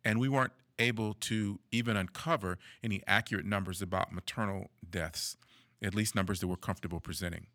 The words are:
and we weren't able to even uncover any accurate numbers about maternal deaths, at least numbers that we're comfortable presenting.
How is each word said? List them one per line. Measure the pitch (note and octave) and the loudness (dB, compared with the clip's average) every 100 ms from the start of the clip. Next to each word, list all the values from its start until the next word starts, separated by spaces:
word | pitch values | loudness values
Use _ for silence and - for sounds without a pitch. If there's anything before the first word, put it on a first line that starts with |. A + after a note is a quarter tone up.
and | A#2 A2 | 4 2
we | C3 | 4
weren't | C3+ B2+ - _ - | 4 2 -2 _ 2
able | A#2 A#2 G#2+ | 2 4 -2
to | G#2 - A2 G2+ G2+ _ | -2 0 0 0 -2 _
even | A#2 A#2 G#2 | 0 2 2
uncover | F#2 - D#3+ D#3 F#2 F#2 - - | 0 -4 0 0 0 -6 -10 -8
any | A#2 G2 - | -4 -4 2
accurate | G2+ - G2 F2+ | 2 4 -2 0
numbers | G2+ F#2+ F#2 | 0 0 -4
about | F#2 F#2 - | -2 0 0
maternal | F2 - - G#2 G2 - _ F2 | -4 -8 -4 -2 -2 -8 _ -8
deaths, | F2+ E2 - - - _ - _ _ | -4 -4 -4 -8 -8 _ -20 _ _
at | G#2 G2+ | -2 2
least | A2 | 2
numbers | G#2 F#2+ F#2 | 2 2 0
that | F2+ | -2
we're | F2+ | -2
comfortable | - F#2+ F2 E2+ | -4 -4 -4 -4
presenting. | - - F2+ - - | -6 -4 -4 -6 -12